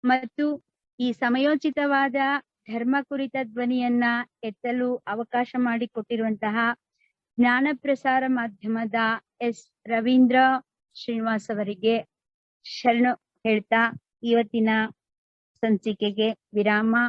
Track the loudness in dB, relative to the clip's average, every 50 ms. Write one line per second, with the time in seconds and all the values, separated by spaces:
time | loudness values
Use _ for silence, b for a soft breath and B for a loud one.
0 | 2 2 0 0 -2 -8 _ -2 -2 -2 -2 -4 _ _ _ _ _ _ _ -4
1 | -2 -2 -2 -2 0 0 2 2 2 2 2 0 -2 -2 -2 0 0 0 2 0
2 | 0 0 0 0 0 0 -2 -4 _ _ _ _ _ -8 -6 -4 -2 0 0 0
3 | -2 _ -6 -6 -6 -4 -4 -6 -6 -6 -6 -4 -2 0 0 0 0 0 0 2
4 | 2 0 0 -2 -4 _ _ _ -10 -10 -10 _ -6 -4 -2 -2 -2 -2 -2 -4
5 | _ -8 -6 -6 -6 _ -2 -2 -2 -2 -2 -2 -2 0 0 -2 -4 -6 _ -10
6 | -8 _ -4 -4 -2 -4 -4 -2 -4 -2 -2 0 0 -2 -2 _ _ _ _ _
7 | _ _ _ _ _ _ _ 2 2 4 4 2 2 0 -2 -2 -2 -2 -2 0
8 | 0 0 2 2 2 0 0 -2 -2 -6 -8 _ -6 -4 -4 -2 -4 -2 -2 0
9 | 0 0 -2 -4 _ _ _ _ -4 -4 -4 -6 -14 _ _ _ _ -2 -2 0
10 | 2 4 6 6 6 6 6 6 6 4 4 0 -4 _ _ _ _ _ _ -12
11 | -8 -6 -4 -4 -2 -2 -2 -4 -4 -6 -6 -4 -4 -6 -6 -2 0 0 0 0
12 | -2 _ _ _ _ _ _ _ _ _ _ _ _ -16 -14 0 2 2 4 4
13 | 2 2 0 -2 _ _ _ _ _ 0 0 0 0 _ 2 2 2 0 -2 -10
14 | _ _ _ _ -2 2 2 2 2 0 0 0 2 2 2 0 -2 -4 -8 _
15 | _ _ _ _ _ _ _ _ _ _ _ _ 0 0 0 0 _ -6 -4 -2
16 | -4 -4 0 0 -2 -2 -2 _ _ _ -2 0 2 2 2 2 2 2 2 0
17 | 0